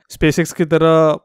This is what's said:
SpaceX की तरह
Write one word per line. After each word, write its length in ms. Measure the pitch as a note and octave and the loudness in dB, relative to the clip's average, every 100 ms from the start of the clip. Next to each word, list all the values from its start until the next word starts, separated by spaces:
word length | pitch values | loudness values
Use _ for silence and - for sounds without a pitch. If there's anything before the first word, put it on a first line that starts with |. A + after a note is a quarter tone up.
| _ | _
SpaceX 400 | - D#3 D3 E3 | -4 -2 0 -4
की 120 | - | -4
तरह 540 | E3 D#3+ D#3+ D#3+ D#3 D3+ | -2 0 2 2 2 -2